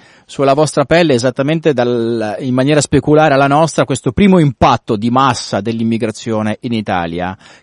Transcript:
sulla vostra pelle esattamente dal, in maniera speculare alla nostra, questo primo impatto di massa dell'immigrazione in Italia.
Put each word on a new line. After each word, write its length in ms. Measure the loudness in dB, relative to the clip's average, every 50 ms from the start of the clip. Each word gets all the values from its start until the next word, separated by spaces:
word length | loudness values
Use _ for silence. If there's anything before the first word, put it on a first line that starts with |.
| -10 -20 _ _ _
sulla 300 | -14 -6 -2 0 2 2
vostra 300 | 2 2 0 0 -2 0
pelle 300 | 2 2 2 4 2 2
esattamente 580 | 2 0 -2 -2 -2 -2 -2 -2 0 0 0 0
dal, 640 | 2 0 0 0 -2 -2 -2 -2 -4 -4 -6 -6 -6
in 160 | -6 -2 -2
maniera 260 | 0 0 2 2 0
speculare 540 | 0 0 0 0 2 2 2 4 4 4 4
alla 140 | 2 2 2
nostra, 360 | 2 2 2 0 0 -2 -2
questo 280 | -2 -4 -4 -4 -4 0
primo 260 | 2 4 4 4 4
impatto 580 | 4 2 0 2 2 2 2 0 -2 -4 -4
di 140 | -2 -2 0
massa 500 | 0 2 2 2 0 -2 -6 -6 -6 -4
dell'immigrazione 1000 | -4 -4 -4 -2 -2 -2 -2 -2 -2 -4 -6 -8 -8 -6 -4 -4 -4 -4 -6 -6
in 120 | -6 -6 -6
Italia. 640 | -4 -4 -2 -2 -2 -2 -4 -6 -6 -6 -6 -8 -10 -16 -20 -20 -20